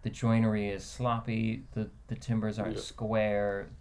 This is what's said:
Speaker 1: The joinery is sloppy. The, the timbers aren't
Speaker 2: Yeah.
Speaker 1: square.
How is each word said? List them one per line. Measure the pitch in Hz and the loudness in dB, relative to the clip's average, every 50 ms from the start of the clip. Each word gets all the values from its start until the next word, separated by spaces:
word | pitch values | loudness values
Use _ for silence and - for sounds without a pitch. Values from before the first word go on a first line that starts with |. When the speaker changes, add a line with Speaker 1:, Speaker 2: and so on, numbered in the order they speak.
Speaker 1:
The | - 110 | -6 -6
joinery | - - 120 113 117 113 113 110 107 104 104 101 | -2 0 4 4 6 6 6 4 4 2 0 0
is | 98 95 - | -2 -4 -6
sloppy. | - - - 123 120 117 113 113 120 110 110 113 113 110 - - - | -10 -6 -2 0 0 0 0 -2 -2 -2 0 0 0 -2 -4 -6 -6
The, | - 110 107 - - - - | -4 -4 -4 -4 -6 -12 -10
the | - 110 | -10 -8
timbers | - - - 113 110 107 107 104 - | -6 -2 0 0 2 0 0 -2 -2
aren't | 101 87 - | -2 -2 -4
Speaker 2:
Yeah. | 104 | -6
Speaker 1:
square. | - - - - 113 107 113 110 107 104 104 101 101 101 98 98 98 - - - | -6 -8 -8 -6 -2 0 2 2 4 4 4 2 2 2 0 -2 -4 -8 -10 -10